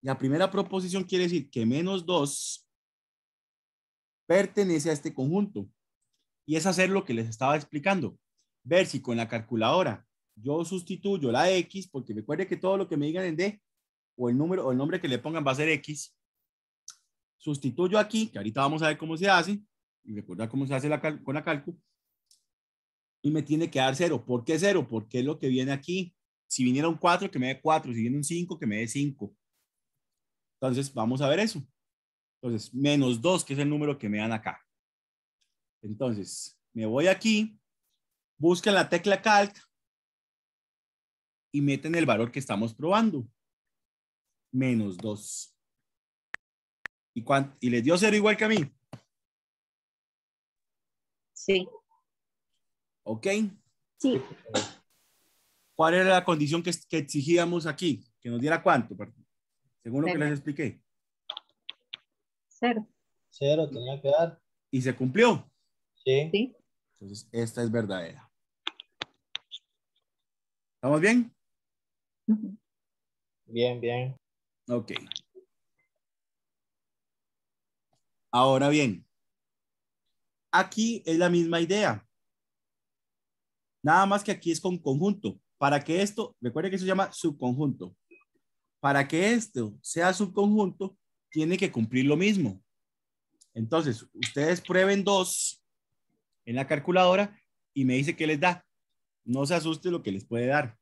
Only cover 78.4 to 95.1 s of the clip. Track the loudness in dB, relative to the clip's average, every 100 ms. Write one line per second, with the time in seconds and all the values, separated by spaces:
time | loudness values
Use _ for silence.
78.4 | 6 6 4 4 2 -2 -10 _ _ _
79.4 | _ _ _ _ _ _ _ _ _ _
80.4 | _ 2 2 0 -2 -2 -2 2 4 4
81.4 | 2 0 0 2 0 -2 _ _ _ _
82.4 | _ _ _ _ _ _ _ _ _ _
83.4 | _ _ _ _ 4 4 6 2 0 -4
84.4 | -2 -2 -2 -2 -2 0 0 0 -4 -8
85.4 | _ _ 2 2 0 -2 -2 -2 -8 _
86.4 | -6 -4 -4 -2 0 0 0 -2 -4 -2
87.4 | -4 0 -2 -2 -10 -16 _ -20 _ _
88.4 | _ _ _ _ 0 2 2 0 2 2
89.4 | -2 -6 -6 -8 -8 0 0 2 -2 0
90.4 | 2 4 2 -2 -10 _ _ _ _ -2
91.4 | 0 0 -2 -2 0 2 2 4 2 2
92.4 | 0 -4 _ _ _ _ _ _ _ _
93.4 | _ -8 -2 0 0 -4 -10 -8 -6 -2
94.4 | 0 0 0 2 4 4 2